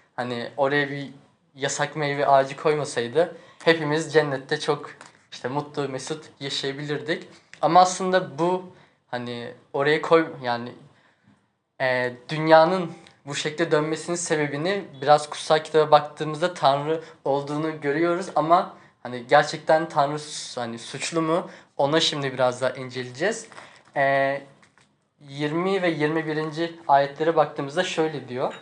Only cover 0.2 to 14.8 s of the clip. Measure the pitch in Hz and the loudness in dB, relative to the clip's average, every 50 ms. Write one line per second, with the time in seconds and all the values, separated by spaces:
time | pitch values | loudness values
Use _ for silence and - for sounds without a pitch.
0.2 | 123 123 123 117 120 - - - 139 135 143 147 143 139 143 143 139 131 - - | -6 -6 -6 -6 -8 -8 -2 0 0 2 2 2 0 0 -4 -8 -10 -10 -14 -18
1.2 | - _ _ _ _ _ _ 139 131 139 - - 147 143 - 160 151 143 139 143 | -20 _ _ _ _ _ _ -6 -4 -4 -2 -2 -4 -4 -2 -4 -4 -2 -2 0
2.2 | 143 - 175 170 - 135 147 - - 165 151 151 139 - - 127 117 120 120 151 | 4 4 6 6 4 2 -2 -2 0 0 0 0 -2 -2 -4 -4 -4 0 0 0
3.2 | 175 185 - - - - - _ - 170 165 165 151 147 151 160 160 147 139 156 | 0 0 -2 -10 -20 -20 -20 _ 2 2 2 2 2 0 0 -2 -2 2 2 2
4.2 | 151 147 135 131 139 - 151 147 - - 147 139 - - - - - - - _ | 2 4 0 -6 -4 -6 -6 -4 -2 -2 -2 -2 -4 -10 -16 -18 -20 -20 -20 _
5.2 | _ _ - - - 127 131 143 147 147 143 151 143 131 131 135 - - 160 156 | _ _ -16 -10 -8 -6 -4 -4 -6 -6 -6 -6 -6 -4 -6 -8 -8 -8 -8 -10
6.2 | - - - _ 139 139 - - - 139 135 139 147 147 147 139 - 143 170 185 | -10 -14 -16 _ -10 -6 -6 -4 -4 -6 -6 -6 -6 -6 -6 -6 -4 -4 -6 -6
7.2 | - - - - _ _ - - - 151 165 180 185 185 185 - 190 185 185 185 | -6 -12 -20 -20 _ _ -6 -2 0 6 6 6 6 6 4 -2 -2 0 2 0
8.2 | 160 139 135 139 165 175 185 185 185 - - - - _ _ _ _ _ - 123 | 0 -2 -4 -2 0 0 0 -2 -4 -10 -18 -20 -20 _ _ _ _ _ -8 -8
9.2 | 123 120 120 120 117 - - - _ _ - 139 139 147 151 156 151 - 170 165 | -6 -8 -8 -10 -10 -12 -14 -18 _ _ -4 0 2 2 2 2 4 4 4 4
10.2 | 160 156 - 143 131 123 120 117 120 123 - - - - _ _ _ _ _ _ | 4 2 -4 -6 -4 -4 -4 -4 -4 -10 -14 -16 -20 -20 _ _ _ _ _ _
11.2 | _ _ _ _ _ _ _ _ _ _ _ - 135 131 127 127 127 123 123 123 | _ _ _ _ _ _ _ _ _ _ _ -4 -2 0 0 0 0 -2 -4 -8
12.2 | - - 156 151 156 156 160 160 160 170 185 190 175 165 170 - - - - _ | -8 -6 -4 -2 6 8 8 8 8 8 4 0 -2 -4 -8 -12 -18 -20 -20 _
13.2 | _ 139 143 - - 156 147 - 170 156 156 151 151 156 156 156 - - 175 170 | _ -8 -8 -6 -4 -4 -2 -2 0 2 2 2 2 0 -2 -4 -4 -6 -6 -6
14.2 | - - 170 151 147 143 131 143 151 180 202 202 | -2 -2 -2 -2 0 -2 -2 -4 -2 -2 -2 -4